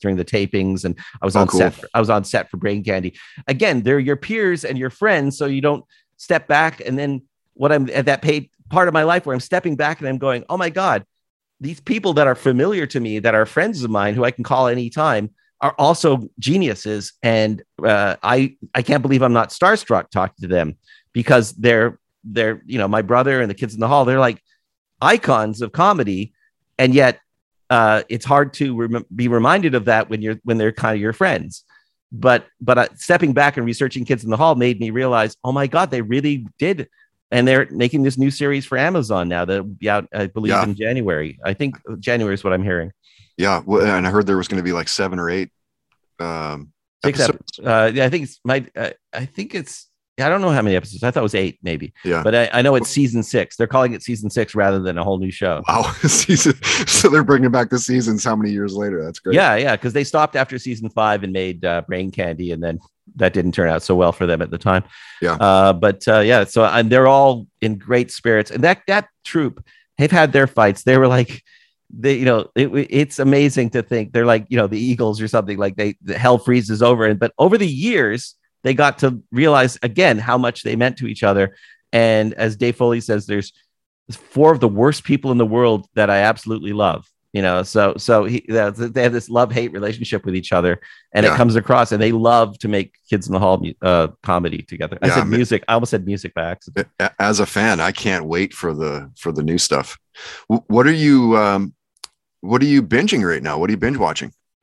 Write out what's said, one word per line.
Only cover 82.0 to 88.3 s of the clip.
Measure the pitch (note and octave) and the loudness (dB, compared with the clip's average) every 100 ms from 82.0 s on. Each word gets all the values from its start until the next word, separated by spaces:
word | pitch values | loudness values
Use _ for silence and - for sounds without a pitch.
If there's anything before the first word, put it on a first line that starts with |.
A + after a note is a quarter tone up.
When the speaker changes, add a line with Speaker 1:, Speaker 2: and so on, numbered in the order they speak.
| A2+ A2 G#2+ | 4 2 0
Speaker 1:
as | - A2 G#2 | -2 -4 -2
Dave | A#2+ A#2 | -2 0
Foley | A#2+ A#2 | 0 0
says, | A2+ G#2+ G2+ | -2 -4 -4
there's | G#2 F#2+ - _ _ _ _ - | -6 -6 -16 _ _ _ _ -20
four | - - C3 D#3 | -20 -8 4 4
of | D3+ | 6
the | A#2 | 2
worst | G2+ C3+ D3 | 2 2 0
people | - C#3+ C3+ | -2 -2 0
in | B2 | 0
the | A2+ | 2
world | A#2 A#2+ G#2+ - | 2 2 2 -2
that | - G#2 | 0 2
I | G2 | 4
absolutely | G#2 A2+ A2 A2 E2+ | 2 0 -6 -8 -6
love, | G#2 G2 D#2 - _ _ | -2 0 -2 -8 _ _
you | G#2 | -2
know? | F#2 F2+ | 0 0
So, | F#2+ A2 G2+ G2+ | 0 2 2 0
so | - A2 | 2 2
he, | G#2 | 2